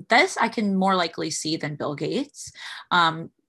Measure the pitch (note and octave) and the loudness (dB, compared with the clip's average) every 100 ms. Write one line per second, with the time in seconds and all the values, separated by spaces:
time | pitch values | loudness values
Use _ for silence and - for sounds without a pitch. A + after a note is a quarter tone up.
0 | - A#3+ F#4+ - A3 - G#3 F#3+ F#3+ F#3 | 2 4 4 2 -2 0 0 2 2 2
1 | E3+ E3+ D#3+ - D#3 D#3 D3+ D3 A#2+ C#3+ | 0 -2 -6 -4 -4 -4 -4 -4 -6 -4
2 | D3+ F#3+ C#4+ - - - - - - F3+ | -4 -4 -6 -10 -18 -14 -14 -12 0 4
3 | E3 D#3+ E3 _ | 4 2 -10 _